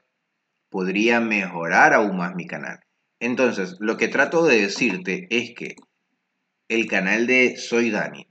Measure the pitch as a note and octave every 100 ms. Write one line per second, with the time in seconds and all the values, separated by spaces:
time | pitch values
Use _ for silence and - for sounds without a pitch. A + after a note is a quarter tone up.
0 | _ _ _ _ _ _ _ G2 F#2 F#2+
1 | A2+ A#2 A2+ G#2+ F#2 F2 E2 G#2+ D3+ C3
2 | G#2+ F#2 F2 F2 E2 D2+ C2+ - _ _
3 | _ - A#2+ B2 B2 G2 F2+ F2+ G#2+ G#2+
4 | A2+ B2+ C#3 E3 E3 A2+ G2+ - A#2 F#2
5 | F2+ F#2 F#2 A#2 - - D2 - - _
6 | _ _ _ _ _ _ - A2+ A2 G2+
7 | F#2 G#2+ A#2+ B2+ B2 - - A#2 A#2 G#2
8 | D2+ D2 -